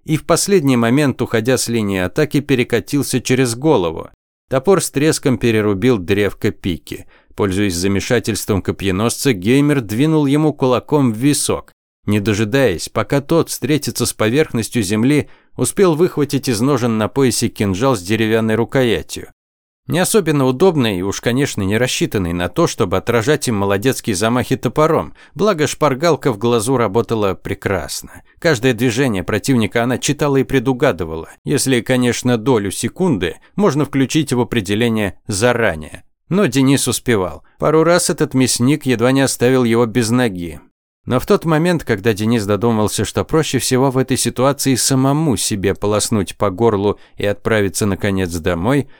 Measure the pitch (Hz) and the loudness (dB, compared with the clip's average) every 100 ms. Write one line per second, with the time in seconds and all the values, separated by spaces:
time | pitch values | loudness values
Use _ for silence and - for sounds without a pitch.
0 | - 151 - 165 - 196 139 123 117 135 | -4 -2 0 0 2 2 4 2 4 2
1 | 143 - 113 113 113 123 - 117 101 95 | 2 0 -2 0 2 0 0 -2 0 0
2 | 90 - 147 147 135 127 123 117 - 143 | -2 0 0 0 0 0 0 -2 -2 -2
3 | 123 127 - 131 127 113 156 127 85 80 | -2 -2 0 0 0 0 0 2 0 -4
4 | - _ _ _ - 131 196 185 - 139 | -12 _ _ _ -4 -2 2 2 2 0
5 | 156 - 143 117 120 110 104 98 123 113 | 0 0 0 0 0 2 2 2 2 0
6 | 85 101 98 - 110 - 98 78 - - | 0 0 0 0 -4 -4 -4 -6 -8 -14
7 | - - _ - 104 92 104 85 98 98 | -16 -20 _ -4 -2 0 -2 0 -2 -2
8 | - 120 110 104 - 101 - 92 95 92 | 0 -2 0 -4 -2 -2 -2 -4 -2 0
9 | 117 - 143 101 98 135 147 143 98 107 | -2 0 -2 0 2 2 4 0 -2 -2
10 | 156 156 143 147 156 139 127 120 - 151 | 2 2 2 2 0 0 0 0 0 0
11 | 131 107 139 139 - 82 - _ _ _ | 2 2 0 0 -2 -4 -6 _ _ _
12 | - 104 101 101 107 139 127 82 - 113 | -2 -2 0 0 0 2 2 0 -4 -6
13 | 107 143 139 165 - - 123 151 127 - | -2 -2 0 0 0 -4 -2 -2 -2 -4
14 | 117 - 110 135 156 120 104 127 92 107 | -4 -2 0 0 0 -2 -2 -2 0 0
15 | 123 147 - - _ - 123 - 190 151 | 2 2 -2 -8 _ -6 -4 2 2 4
16 | 175 - 139 135 135 107 131 135 120 110 | 0 0 -2 -2 -2 0 0 0 0 0
17 | 107 - 131 - 113 - 101 92 131 117 | -2 0 0 2 -2 -2 -2 0 0 0
18 | 87 110 110 113 110 110 113 139 123 85 | -2 -2 2 0 0 0 0 0 2 0
19 | - - - - _ _ _ _ - 151 | -4 -14 -14 -20 _ _ _ _ -6 -2
20 | 180 220 160 147 131 127 190 160 113 90 | 0 0 2 2 2 2 2 2 0 0
21 | 98 - 123 120 143 - 95 110 127 - | -4 -4 -2 -2 -2 -2 -2 0 -2 -2
22 | 160 107 87 87 90 - 165 - 101 95 | -2 -2 -2 -2 -4 -2 -2 0 -2 -2
23 | - 117 110 151 - 104 98 98 127 123 | 0 -2 0 -2 0 -2 0 0 0 -2
24 | - 90 113 123 123 131 127 - 156 147 | -2 -2 0 0 0 -2 -2 0 2 2
25 | 82 - - 147 208 165 147 - 151 127 | -2 -10 -14 -2 0 0 -2 0 0 2
26 | 170 156 143 101 117 120 107 131 110 110 | 0 2 0 0 2 2 2 0 2 0
27 | 107 113 101 87 - 98 107 92 - - | 0 0 -2 -2 -6 -6 -2 -4 -4 -10
28 | - - - - 170 131 131 107 127 110 | -12 -20 -20 -4 0 2 2 2 0 0
29 | 139 98 85 101 - 123 104 120 120 120 | 0 -2 -2 -2 0 0 2 0 -2 -2
30 | - 135 147 135 127 135 117 123 143 85 | -2 -2 0 0 2 0 0 0 0 0
31 | 82 80 80 - 151 147 131 123 101 127 | -4 -8 -12 -12 -4 -2 2 0 2 0
32 | 123 110 123 120 113 120 101 - 113 - | 0 0 0 0 2 0 0 -4 -6 -2
33 | 185 104 85 - _ - 202 143 139 135 | 0 0 -2 -6 _ 0 0 2 0 0
34 | 127 156 - 123 113 113 95 104 120 110 | 0 0 0 0 0 -2 -2 0 0 0
35 | 98 - - 98 120 117 110 80 76 - | -4 -6 -8 0 0 2 0 -2 -8 -18
36 | - _ - 185 175 135 135 143 - - | -20 _ -4 0 0 2 2 2 0 -2
37 | - 110 90 - - - 147 156 160 175 | 0 0 0 -8 -18 -4 2 4 4 2
38 | - 160 151 131 127 - 123 151 131 113 | 2 -2 0 2 0 2 0 0 0 0
39 | 120 135 131 - 120 131 120 113 120 120 | 2 2 0 2 2 2 2 2 2 0
40 | 110 123 120 90 85 76 - _ _ _ | 0 2 0 -2 -8 -12 -18 _ _ _
41 | - 123 - 202 165 156 175 165 - 107 | -4 -2 2 0 2 2 2 0 -2 -2
42 | 113 98 110 120 98 104 117 110 104 - | 0 0 0 0 0 0 2 0 0 -2
43 | 107 - 92 160 147 127 - 127 135 127 | -4 -4 -2 0 0 -2 0 2 2 0
44 | 131 131 120 - 131 139 139 123 - 131 | 0 0 -2 0 0 0 0 0 2 2
45 | 135 147 160 104 - 104 95 87 104 107 | 2 2 0 0 -2 -2 -2 -2 0 -2
46 | - 107 90 - 104 90 117 101 101 92 | 0 -2 -2 -2 -2 0 0 2 0 -2
47 | - - 101 101 110 110 98 - 107 92 | -8 -6 -4 -4 -2 0 0 -2 -2 -2
48 | 104 95 92 85 92 85 101 139 - | -2 -2 -2 -4 -2 -2 0 0 -2